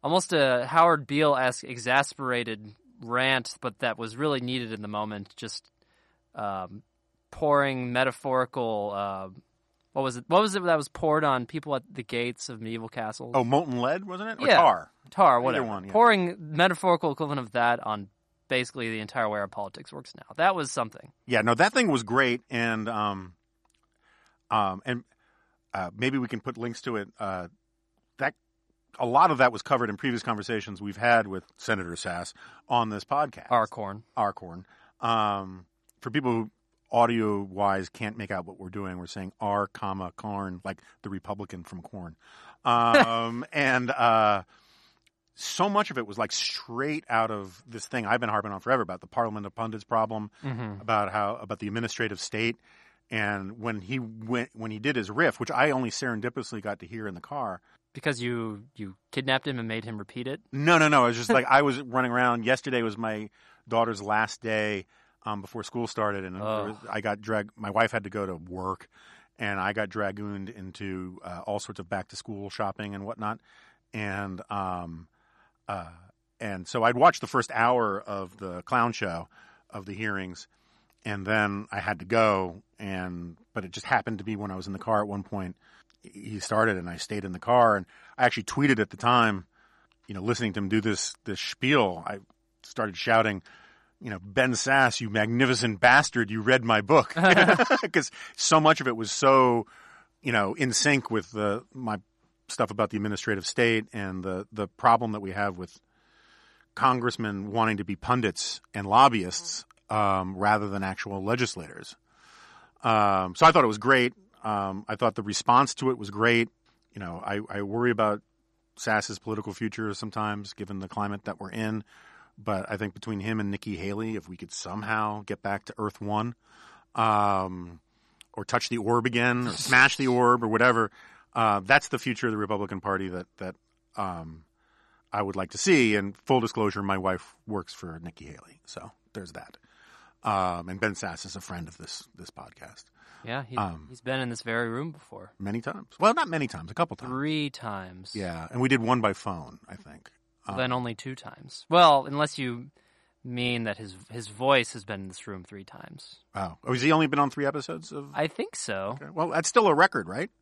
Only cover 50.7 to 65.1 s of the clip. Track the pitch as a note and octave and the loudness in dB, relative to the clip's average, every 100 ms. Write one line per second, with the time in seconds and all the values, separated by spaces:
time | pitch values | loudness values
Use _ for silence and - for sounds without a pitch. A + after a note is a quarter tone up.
50.7 | G2+ G#2+ A2 G2+ G2+ G2+ A#2 G#2 G#2+ G#2 | -10 0 0 2 0 -2 -4 -8 -8 -4
51.7 | G#2+ A#2 - A2+ G2+ - G#2+ A2+ A#2 _ | -4 -4 -4 -4 -4 -8 -2 -2 -4 _
52.7 | _ _ _ _ A2 G#2 G2+ G2 A#2 A2+ | _ _ _ _ -4 -2 -2 -6 -8 -6
53.7 | G#2+ F#2 C3 A#2 A2+ A2 B2 A#2+ A2+ A2+ | -6 -6 -8 -8 -12 -4 -4 -4 -8 -10
54.7 | G#2+ B2 C3+ G2+ G#2+ D#3+ - - B2+ D3 | -4 -2 -2 -4 0 0 0 -4 2 2
55.7 | C3+ B2 - C3+ A2+ A#2 B2 A#2 A2+ G2+ | 2 -2 -4 -4 -4 -6 -8 -10 -10 -8
56.7 | G2+ F2 A2+ G#2+ F2 - C#3+ A#2 F2+ _ | -10 -10 -10 -10 -10 -12 -8 -6 -8 _
57.7 | _ _ - D#3 B2+ A#2+ A#2+ A2+ G#2 A#2+ | _ _ -6 -4 -4 -4 -4 -6 -8 -14
58.7 | - G2+ F#2 _ - C3 C3 C#3+ B2+ A2+ | -14 -14 -14 _ -8 -2 -2 -2 -6 -6
59.7 | A2+ G#2+ A2 G2+ - B2 C#3+ _ C3+ D3+ | -6 -8 -12 -12 -10 -8 -10 _ -2 4
60.7 | E3+ D#3 D3 A#2+ A#2 A#2 A3+ B2+ C3+ C#3+ | 6 8 8 6 4 4 4 8 6 6
61.7 | B2+ C3+ B2 B2+ A#2+ B2 A#2+ A2+ C3 - | 0 -2 0 2 4 2 2 2 0 2
62.7 | B2+ A2+ G#2 A2+ G#2+ G#2+ _ _ _ _ | -2 -2 -2 -6 -6 -10 _ _ _ _
63.7 | A2+ A2+ G#2+ G2+ G#2+ A2 - A2+ A2 G#2+ | 2 2 0 0 2 2 -2 -4 -2 0
64.7 | G#2 F2+ _ _ | -4 -8 _ _